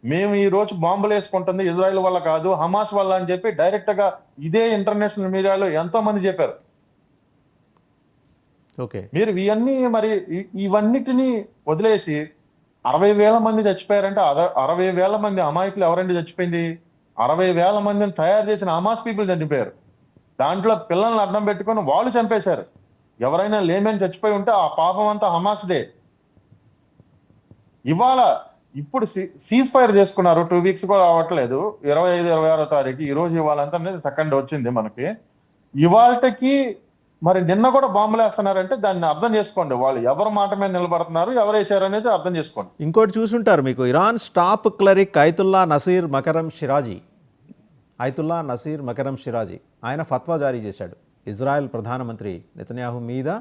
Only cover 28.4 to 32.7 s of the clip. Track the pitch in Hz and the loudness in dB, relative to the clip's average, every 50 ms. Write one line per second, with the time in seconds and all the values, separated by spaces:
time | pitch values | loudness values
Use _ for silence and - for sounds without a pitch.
28.4 | - - _ _ _ _ _ 139 147 - - 262 220 - - 190 190 185 - - | -4 -16 _ _ _ _ _ -14 -14 -4 -4 -4 -4 -2 -4 -8 -8 -8 -12 -18
29.4 | - - 214 247 269 254 - 269 247 226 208 202 196 190 - - 180 175 165 165 | -6 0 2 2 2 4 4 4 4 6 6 6 4 4 2 0 4 4 4 4
30.4 | 170 165 180 175 170 190 185 - - 185 202 196 185 175 170 165 160 165 180 160 | 2 2 2 2 2 2 -2 -2 -2 0 4 4 6 6 4 4 2 0 0 -2
31.4 | 127 117 127 139 180 214 208 - - 143 147 156 175 180 175 175 170 170 165 160 | 0 0 -2 -2 -4 -4 -8 -6 -2 0 2 2 2 2 2 0 2 2 2 2
32.4 | 156 160 160 156 151 147 | 4 2 2 2 0 0